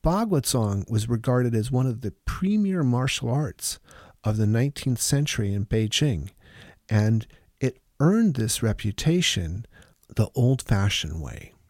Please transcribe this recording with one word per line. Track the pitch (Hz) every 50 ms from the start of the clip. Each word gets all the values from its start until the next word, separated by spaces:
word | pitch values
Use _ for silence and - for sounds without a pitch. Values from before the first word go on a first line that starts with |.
| -
Baguazhang | 160 175 202 233 220 185 143 127 - - 123 110 104 101 98 92 -
was | 113 107 107
regarded | 117 120 110 113 135 123 123 123 120 117
as | 110 107 123
one | 135 127 131
of | 131 117 113
the | 117 104 - _ _
premier | - - - 185 190 208 214 202 196 190 175
martial | 147 127 120 123 131 131 - - 127 117
arts | 123 143 156 101 - - - - - - _ - - - - - - _ -
of | 107 107
the | 110 107
nineteenth | 107 110 113 127 143 - - - 135 123 -
century | - - - 139 147 - - - 107 98 101
in | 101 101
Beijing, | - - 110 110 107 - - 156 147 110 78 69 - _ _ _ - - - - - - _ _ -
and | - 104 107 110 113 110 113 - - _ _ _ _ _
it | 131 127 - _ _ _ _ _
earned | 139 170 202 226 233 202 139
this | 127 110 - - - -
reputation | 110 101 - - 107 95 - - 156 170 180 170 - - - 85 80 85 107 117 _ - - - _ _ _ _ _ -
the | - 110 - _
old-fashioned | - 120 123 135 123 - - 110 98 98 98 - - - 78 80 82
way. | 73 64 - - - - _ _ _ _